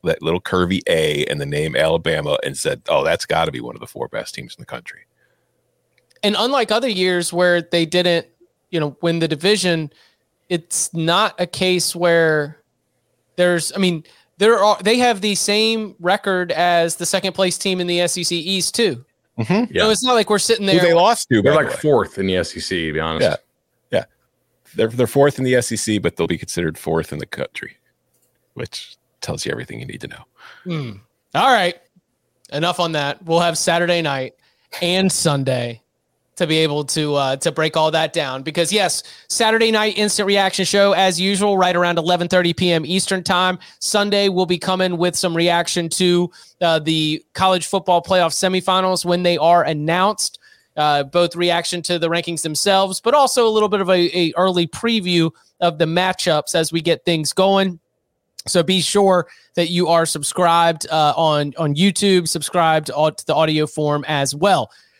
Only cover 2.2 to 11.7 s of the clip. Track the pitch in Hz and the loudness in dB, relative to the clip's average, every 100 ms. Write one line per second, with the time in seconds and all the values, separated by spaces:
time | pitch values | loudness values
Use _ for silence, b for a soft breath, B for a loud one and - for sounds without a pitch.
2.2 | 147 147 - - - 71 - - 69 85 | -2 -4 -4 -6 -6 -6 -2 0 2 -2
3.2 | - 80 80 65 60 - 58 - 60 - | -2 -2 -2 -4 -12 -14 -16 -12 -10 -10
4.2 | - - - - - - 58 - _ _ | -10 -14 -16 -18 -16 -16 -16 -20 _ _
5.2 | _ _ _ _ _ _ _ _ _ _ | _ _ _ _ _ _ _ _ _ _
6.2 | 208 202 233 277 220 214 262 190 185 180 | -2 0 0 0 0 0 0 0 0 0
7.2 | 175 175 180 175 170 175 165 180 180 170 | -2 0 2 2 0 -2 0 0 2 0
8.2 | - _ _ _ _ 170 147 131 170 165 | -2 _ _ _ _ -4 -4 -2 -2 0
9.2 | 160 151 180 214 185 165 151 b b b | -2 -2 0 0 0 -2 -4 b b b
10.2 | b _ _ 175 - - - 165 160 180 | b _ _ -6 -4 -6 -4 -2 0 2
11.2 | 214 - 180 - 185 | 2 -2 -6 -2 0